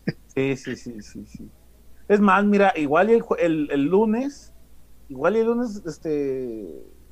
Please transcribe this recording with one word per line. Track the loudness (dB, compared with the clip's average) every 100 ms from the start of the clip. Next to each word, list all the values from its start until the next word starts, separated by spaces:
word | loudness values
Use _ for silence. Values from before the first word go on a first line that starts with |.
| -6 -10 -8 -4
Sí, | -2 -4
sí, | -8 -12
sí, | -12 -16
sí, | -16 -18 -18
sí. | -18 -20 -20 _ -20 -20 -12 0
Es | 4
más, | 6 4
mira, | 4 4 4 2
igual | 2 2 4
el | 4
jue-, | 2 -2
el, | 0 0 -2
el | 0 2
lunes, | 2 2 0 -4 -8 -20 -20 -20 -20 -20 -20 -18
igual | -4 0 2
el | 2
lunes, | 0 -2 -8 -12
este, | -10 -4 -4 -4 -4 -8 -10 -12 -16 -20 -20 -20